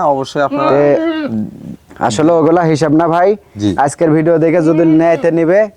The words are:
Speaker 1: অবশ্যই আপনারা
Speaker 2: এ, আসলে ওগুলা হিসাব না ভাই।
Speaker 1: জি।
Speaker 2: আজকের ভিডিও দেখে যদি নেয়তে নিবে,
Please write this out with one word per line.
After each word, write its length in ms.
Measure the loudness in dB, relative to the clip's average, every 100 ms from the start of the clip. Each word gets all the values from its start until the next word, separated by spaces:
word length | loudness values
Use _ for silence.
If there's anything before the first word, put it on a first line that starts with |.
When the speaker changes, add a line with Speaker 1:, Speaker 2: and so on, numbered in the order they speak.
| -2
Speaker 1:
অবশ্যই 280 | -2 -4 -4 -4
আপনারা 220 | -2 0 2
Speaker 2:
এ, 60 | 2 0 -2 -4 -6 -6 -8 -12 -18 -18 _ -6
আসলে 320 | -4 0 0
ওগুলা 300 | 2 2 2
হিসাব 300 | 0 0 0 0
না 40 | 2
ভাই। 220 | 2 0 -2 _ -6
Speaker 1:
জি। 120 | -4 0
Speaker 2:
আজকের 320 | -2 0 0
ভিডিও 240 | 2 2 2
দেখে 240 | 2 2
যদি 220 | 2 2 2 4
নেয়তে 300 | 2 0 0
নিবে, 280 | 0 2 0 0